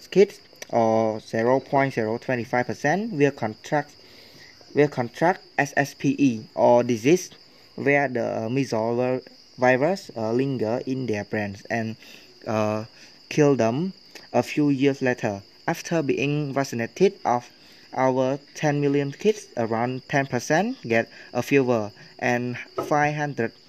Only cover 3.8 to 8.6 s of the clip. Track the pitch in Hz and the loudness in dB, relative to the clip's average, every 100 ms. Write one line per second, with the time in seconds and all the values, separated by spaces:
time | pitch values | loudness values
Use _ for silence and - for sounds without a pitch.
3.8 | - - - - - - - - - 139 | -4 -12 -20 -20 -20 -20 -20 -20 -6 0
4.8 | 147 - 120 - 165 196 - - 143 - | 2 0 -6 0 0 0 -4 -4 -2 0
5.8 | 139 - 143 135 139 110 - - 123 120 | -2 -2 -2 2 2 0 -6 2 4 6
6.8 | 120 113 123 175 - - - - - - | 4 0 2 2 0 -18 -20 -20 -18 -4
7.8 | 123 143 139 120 110 104 113 131 | 2 2 2 -2 -2 -2 -2 -2